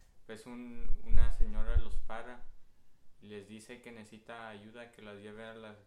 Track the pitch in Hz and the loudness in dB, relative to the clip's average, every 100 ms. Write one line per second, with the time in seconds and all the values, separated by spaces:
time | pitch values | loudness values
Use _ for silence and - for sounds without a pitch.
0 | - - - 110 123 120 123 117 113 - | -20 -20 -20 -20 -20 -20 -14 -2 2 2
1 | - - - - 110 107 104 - 104 - | 6 8 8 4 2 0 0 0 0 0
2 | - 113 120 123 - - - - - - | -2 -6 -14 -14 -16 -16 -20 -20 -20 -20
3 | - - 101 104 95 110 107 120 120 113 | -20 -20 -20 -20 -20 -20 -20 -20 -20 -20
4 | 107 110 - 117 113 104 107 120 117 - | -20 -20 -20 -20 -20 -20 -20 -20 -20 -20
5 | 107 101 107 107 113 113 110 107 | -20 -20 -20 -20 -20 -20 -20 -20